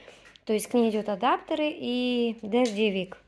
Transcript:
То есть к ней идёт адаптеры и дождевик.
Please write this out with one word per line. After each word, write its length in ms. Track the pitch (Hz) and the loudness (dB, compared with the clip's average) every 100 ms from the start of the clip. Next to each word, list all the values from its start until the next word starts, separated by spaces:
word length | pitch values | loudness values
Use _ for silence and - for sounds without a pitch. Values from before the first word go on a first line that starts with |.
| - - - - | -20 -20 -20 -18
То 80 | - | -2
есть 160 | 214 - | -2 2
к 60 | |
ней 140 | 247 226 | 2 2
идёт 180 | 214 208 | 0 -2
адаптеры 600 | 196 240 359 - 302 302 | 0 2 0 0 -2 -2
и 640 | - 247 247 247 247 233 220 | -2 -4 -2 0 0 0 -2
дождевик. 760 | 214 240 254 202 220 190 180 - | -2 2 2 2 0 0 -4 -10